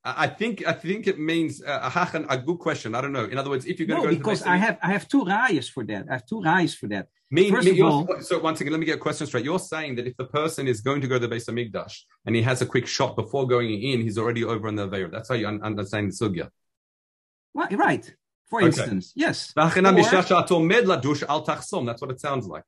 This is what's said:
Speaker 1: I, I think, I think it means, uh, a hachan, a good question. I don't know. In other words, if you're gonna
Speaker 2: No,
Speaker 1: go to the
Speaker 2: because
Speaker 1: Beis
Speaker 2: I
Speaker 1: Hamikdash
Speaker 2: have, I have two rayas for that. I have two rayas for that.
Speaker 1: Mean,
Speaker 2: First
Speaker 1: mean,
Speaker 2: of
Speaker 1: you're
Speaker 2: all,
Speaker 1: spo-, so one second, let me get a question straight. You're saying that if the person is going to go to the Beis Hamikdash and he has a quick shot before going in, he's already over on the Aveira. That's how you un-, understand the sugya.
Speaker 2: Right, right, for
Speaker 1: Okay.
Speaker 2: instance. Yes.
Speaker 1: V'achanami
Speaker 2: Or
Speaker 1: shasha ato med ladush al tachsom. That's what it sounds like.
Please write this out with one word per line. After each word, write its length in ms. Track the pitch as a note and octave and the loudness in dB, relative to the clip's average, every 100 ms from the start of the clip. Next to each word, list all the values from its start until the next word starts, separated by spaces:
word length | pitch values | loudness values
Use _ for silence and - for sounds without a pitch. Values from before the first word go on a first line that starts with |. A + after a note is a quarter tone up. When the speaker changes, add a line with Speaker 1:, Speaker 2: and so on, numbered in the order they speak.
Speaker 1:
I, 220 | A#2+ B2+ | -6 -2
I 20 | D3+ | -2
think, 400 | - A3+ - D#3 | 0 -4 -2 -4
I 60 | |
think 340 | - E3 G#3 G3 | -4 -4 -2 -2
it 120 | D3 | -2
means, 440 | D#3 E3 D#3 - | -2 0 -2 -4
uh, 180 | C#3+ C3+ | -6 -4
a 80 | B2+ | -2
hachan, 360 | E3 F3 D#3+ C#3 | 0 0 -2 -2
a 100 | C3+ | -2
good 200 | B2+ F3 | -2 -2
question. 360 | E3 D3+ A2 | -2 -4 -4
I 60 | A#2 | -4
don't 100 | C#3 | -4
know. 120 | C#3 | -4
In 140 | G#2+ C3 | -4 -4
other 120 | C#3 | -4
words, 160 | C3+ C#3+ | -4 -4
if 120 | F3+ | -4
you're 80 | E3 | -2
gonna 140 | - | 0
Speaker 2:
No, 40 | D3+ | 2
Speaker 1:
go 40 | |
to 60 | E3 | 2
the 20 | |
Speaker 2:
because 240 | G#3+ F#3+ | 0 0
Speaker 1:
Beis 40 | F#3 | 2
Speaker 2:
I 100 | F3+ | 2
Speaker 1:
Hamikdash 40 | |
Speaker 2:
have, 180 | A3 - | 2 0
I 100 | F3 | -2
have 160 | G3 - | -2 2
two 160 | C#4 | 0
rayas 440 | F#3 G3+ B3+ D#3 A#2 | 2 2 2 0 -2
for 140 | - | -10
that. 220 | G#2+ G2+ - | -6 -8 -6
I 40 | |
have 120 | B2+ - | -8 -6
two 160 | A3 | -2
rayas 320 | D#3+ F3+ D#3+ | 2 4 2
for 140 | - A2 | -2 -6
that. 200 | G2+ - _ _ | -6 -8 _ _
Speaker 1:
Mean, 200 | C#3+ G3+ | 4 6
Speaker 2:
First 140 | A3+ F#3 | 6 6
Speaker 1:
mean, 80 | |
Speaker 2:
of 40 | F3 | 8
Speaker 1:
you're 100 | D#3+ | 6
Speaker 2:
all, 180 | D3 D#3 | 6 0
Speaker 1:
spo-, 180 | - | -4
so 160 | - E3+ | -2 0
one 160 | D#3+ D#3 | 0 -2
second, 160 | C#3+ | -2
let 80 | D#3+ | -2
me 60 | D#3 | -2
get 100 | D3 | -2
a 20 | |
question 260 | D#3 D3 | -2 -4
straight. 200 | C#3+ B2 | -4 -4
You're 160 | C3 F3+ | -2 -4
saying 340 | - D#3 D3+ A#2+ | -4 -8 -6 -6
that 100 | B2+ | -6
if 80 | B2+ | -8
the 80 | |
person 420 | B2+ D3 D#3+ D#3 C3+ | -4 -2 -2 -2 -2
is 140 | A2 | 0
going 200 | B2 C#3+ | 0 -2
to 40 | C3 | 0
go 100 | B2+ | 0
to 120 | A#2 | 0
the 40 | |
Beis 160 | A2+ A#2 | -4 -4
Hamikdash 520 | A#2 A#2 F#2+ D#2+ - _ _ G2+ | -6 -4 -8 -10 -16 _ _ -2
and 80 | |
he 80 | A2+ | 2
has 180 | A2+ B2+ | 2 0
a 60 | B2+ | 0
quick 220 | B2 - | 0 -2
shot 260 | - C3 | -2 -2
before 320 | - - C#3 B2+ | -2 -4 -2 2
going 240 | B2 A#2+ | 2 0
in, 300 | G#2 C3 B2 | -4 -2 -2
he's 180 | A2+ G#2 | -2 -2
already 240 | A2+ A#2 | -2 -2
over 240 | A2 A2+ A2 | -2 -4 -4
on 80 | |
the 140 | G#2 G2 | -4 -4
Aveira. 240 | G2 F2+ | -4 -6
That's 160 | G2+ - | -8 -4
how 80 | A#2+ | -4
you 100 | G#2 | -2
un-, 160 | G#2 | -4
understand 480 | G#2+ G#2 G2 G#2+ G#2 | -6 -6 -4 -2 -4
the 40 | - | -2
sugya. 320 | A2 E2+ - _ _ _ _ _ _ _ _ _ _ | -2 -2 -8 _ _ _ _ _ _ _ _ _ _
Speaker 2:
Right, 240 | - - G3+ | -6 -2 2
right, 360 | D#4+ C3 - _ _ _ _ | 2 0 -4 _ _ _ _
for 80 | A3+ | 4
Speaker 1:
Okay. 80 | F3 | 4
Speaker 2:
instance. 460 | C3+ - F#2+ - | 4 -2 -4 -4
Yes. 380 | - D#4+ - - - | -2 -2 -2 -4 2
Speaker 1:
V'achanami 440 | E3 F#3 F#3+ F#3+ | 4 6 6 8
Speaker 2:
Or 80 | - | 6
Speaker 1:
shasha 340 | F#3 F3+ F3 | 4 6 2
ato 160 | - F3 | 4 2
med 260 | E3 A3+ | 6 4
ladush 380 | F#3 D#3+ C#3+ D3 - | 4 2 2 -2 -2
al 180 | D3+ - | -2 -2
tachsom. 400 | D3 - F#3+ C3+ | -6 -4 -4 -4
That's 160 | C#3 | -6
what 80 | C3+ | -8
it 100 | C3 | -8
sounds 260 | D3 C3+ G2+ | -4 -4 -6
like. 180 | D#2 | -12